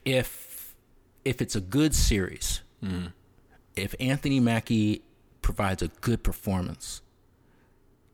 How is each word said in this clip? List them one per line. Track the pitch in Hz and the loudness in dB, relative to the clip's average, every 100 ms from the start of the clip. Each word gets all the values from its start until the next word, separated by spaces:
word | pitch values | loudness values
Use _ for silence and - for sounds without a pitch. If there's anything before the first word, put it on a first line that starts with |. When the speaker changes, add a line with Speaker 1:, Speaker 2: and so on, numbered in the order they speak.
Speaker 1:
if, | - 127 120 - - - - - _ _ _ _ | 0 0 0 -8 -18 -18 -18 -20 _ _ _ _
if | 135 - | -4 -2
it's | 123 110 | -2 -4
a | |
good | 92 135 151 | 0 2 4
series, | - - 104 92 - - - - - | 4 4 4 0 -4 -6 -6 -8 -8
Speaker 2:
Mm-hmm. | 98 92 87 - _ _ _ _ _ | -4 -4 -6 -12 _ _ _ _ _
Speaker 1:
if | - 98 - | -6 -6 -2
Anthony | 127 143 147 135 | -2 0 2 4
Mackie | 120 113 - 113 107 107 - _ _ - | 4 2 2 2 2 0 -6 _ _ -2
provides | - - 98 95 | -2 0 0 0
a | 82 | -4
good | - - 113 | -4 -2 2
performance, | - - - 92 87 - - - _ _ _ _ _ _ _ _ _ _ _ | 0 -2 -2 -2 -2 -8 -12 -14 _ _ _ _ _ _ _ _ _ _ _